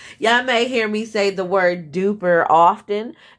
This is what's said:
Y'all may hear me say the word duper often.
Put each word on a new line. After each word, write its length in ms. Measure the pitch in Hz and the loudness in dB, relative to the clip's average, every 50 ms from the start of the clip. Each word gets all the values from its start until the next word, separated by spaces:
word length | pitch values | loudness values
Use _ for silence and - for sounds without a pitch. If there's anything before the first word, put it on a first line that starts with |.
| - - - - | -20 -20 -10 -4
Y'all 240 | 208 220 240 247 | 0 2 2 2
may 240 | 254 262 240 233 240 | 0 0 -2 -2 -2
hear 220 | 254 262 233 220 208 | -2 -2 -4 -2 -2
me 160 | 214 214 226 | -4 -6 -6
say 240 | 220 - 208 202 196 | -4 -4 -2 -2 -2
the 160 | 196 185 185 | -2 -4 -4
word 480 | 180 196 196 180 175 180 180 165 147 | -2 0 0 2 0 0 -4 -8 -8
duper 540 | 139 185 190 202 208 208 180 180 175 170 - - | -6 -4 -2 -2 -2 -2 0 0 2 2 2 4
often. 640 | 156 165 170 175 214 214 - - 202 208 226 247 - _ - - _ | 4 6 6 4 2 0 -4 -8 -8 -8 -8 -10 -14 _ -20 -20 _